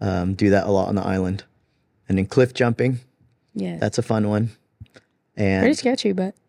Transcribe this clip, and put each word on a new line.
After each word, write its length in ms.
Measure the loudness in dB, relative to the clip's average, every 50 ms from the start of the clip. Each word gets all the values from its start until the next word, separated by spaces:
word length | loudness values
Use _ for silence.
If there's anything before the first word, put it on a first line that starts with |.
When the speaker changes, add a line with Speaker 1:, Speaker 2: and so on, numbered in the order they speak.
Speaker 1:
Um, 320 | -4 -4 -2 -2 -2 -2 -2
do 160 | 2 4 4
that 160 | 4 4 4
a 40 | 2
lot 180 | 2 0 2 0
on 60 | -2
the 80 | -2 -2
island. 400 | -2 -2 -2 -2 -2 -4 -6 -10 _ _ _ _ _ _ _ _ _ _ _ _ -2
And 80 | 0
then 80 | 0 0
cliff 280 | 0 2 2 2 2 2
jumping. 460 | 0 0 0 0 0 -2 -2 -2 -4 -8 _ _ _ _ _ _ _ _ _ _
Speaker 2:
Yes. 260 | -8 -6 -6 -4 -4
Speaker 1:
That's 180 | -4 -2 -2
a 40 | -4
fun 260 | -2 0 0 0 0
one. 220 | 0 0 0 -2 -2 -6 _ _ _ _ _ -20 -20 _ -20 _ _ _ _ _ _ _
And 240 | -2 0 2 2 4
Speaker 2:
Pretty 140 | 2 2 2
sketchy, 360 | 2 0 -2 -2 0 0 -2
but 240 | -2 -2 -4 -6 -6 _ _